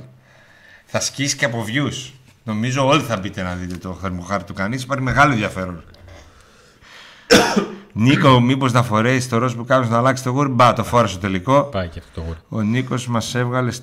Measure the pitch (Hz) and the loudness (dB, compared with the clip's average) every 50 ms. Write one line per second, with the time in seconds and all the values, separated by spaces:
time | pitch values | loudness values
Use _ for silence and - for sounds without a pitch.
0 | - - - _ _ _ _ _ _ _ _ _ _ - - - _ - - 113 | -12 -18 -20 _ _ _ _ _ _ _ _ _ _ -20 -20 -20 _ -8 -6 -6
1 | - - - - 139 139 - - 143 127 120 117 107 104 117 143 143 107 - - | -4 -6 -4 -4 -4 -4 -2 -2 -2 -2 -2 -4 -4 -4 -2 -2 -2 -2 -4 -8
2 | - - - - _ _ _ _ _ 113 107 107 117 127 127 - - 135 151 156 | -12 -14 -18 -20 _ _ _ _ _ -6 -4 -4 -2 -2 0 0 2 2 2 2
3 | 123 120 113 95 95 98 - 98 92 90 90 90 90 90 90 82 - 92 90 87 | 2 -2 -4 -4 -6 -6 -6 -6 -6 -6 -6 -6 -8 -8 -8 -8 -10 -10 -10 -8
4 | 95 92 90 90 87 90 101 98 92 - - 101 95 104 127 131 127 131 139 131 | -6 -6 -6 -6 -6 -4 -4 -4 -4 -6 -6 -6 -4 -4 -4 -6 -6 -6 -4 -4
5 | 131 127 117 135 147 147 131 107 104 95 - 92 92 92 87 80 - - - - | -2 0 2 4 4 4 4 2 -2 -2 -4 -6 -8 -8 -8 -12 -16 -20 -20 -20
6 | - - - - - - - - _ _ _ _ _ _ _ _ - - - - | -20 -20 -20 -20 -20 -20 -20 -20 _ _ _ _ _ _ _ _ -20 -20 -20 -20
7 | - - - - - - - - - - - - - - - - - - - 101 | -20 -20 -20 -12 0 2 4 4 4 2 0 -2 -2 -2 -6 -14 -18 -10 -2 2
8 | 113 131 143 196 151 139 127 123 120 123 135 135 135 123 113 123 120 - 107 107 | 4 4 4 6 6 6 8 8 6 4 2 2 2 2 2 2 2 2 2 2
9 | 110 123 131 131 127 - 117 117 123 127 127 120 113 - 131 131 123 110 117 117 | 2 2 2 0 0 -2 0 0 0 -2 -4 -6 0 2 2 2 2 2 2 2
10 | 123 131 131 127 - 127 123 139 147 135 123 117 123 117 107 113 101 - 120 120 | 2 2 2 0 -2 -2 0 0 0 2 4 4 4 4 4 2 -2 0 2 2
11 | 110 98 92 90 101 98 95 92 90 131 135 143 139 143 - 95 90 82 82 82 | 2 2 -2 -4 -4 -2 -2 -2 0 2 2 2 2 0 -4 -6 -6 -8 -10 -14
12 | - - - 82 80 82 82 80 - _ - 113 107 107 117 127 127 127 135 123 | -18 -14 -12 -10 -10 -10 -10 -12 -12 _ -6 -2 -2 0 0 -2 -2 -2 -4 -4
13 | 104 120 120 113 107 - - 123 123 123 123 127 127 120 123 - | -4 -2 -2 -2 -2 -2 -2 -2 -2 -2 -2 -2 -2 -2 -4 -6